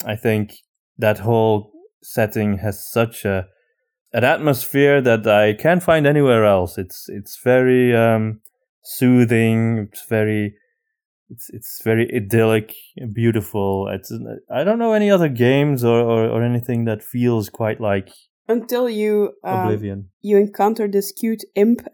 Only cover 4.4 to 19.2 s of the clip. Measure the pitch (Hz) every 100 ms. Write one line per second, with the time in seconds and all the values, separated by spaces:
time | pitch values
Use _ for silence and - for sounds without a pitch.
4.4 | 151 127 - 139 143 143 127 113 110 104
5.4 | 107 107 156 180 175 160 143 147 139 113
6.4 | 107 95 90 - 92 - - 101 101 -
7.4 | 123 127 127 127 123 117 113 113 110 107
8.4 | _ _ _ _ - - 127 123 117 117
9.4 | 113 113 113 113 101 - - 110 107 107
10.4 | 104 104 _ _ _ _ _ _ _ 120
11.4 | - 110 - - 113 110 117 123 98 113
12.4 | 110 110 107 - - - 120 104 117 110
13.4 | 98 107 98 98 98 95 - 113 113 107
14.4 | - 120 170 233 233 214 208 196 160 117
15.4 | 120 139 147 135 120 117 120 113 113 113
16.4 | 120 120 120 117 113 107 - 123 120 113
17.4 | 104 - 110 110 107 101 95 - _ _
18.4 | - 233 233 240 247 214 214 208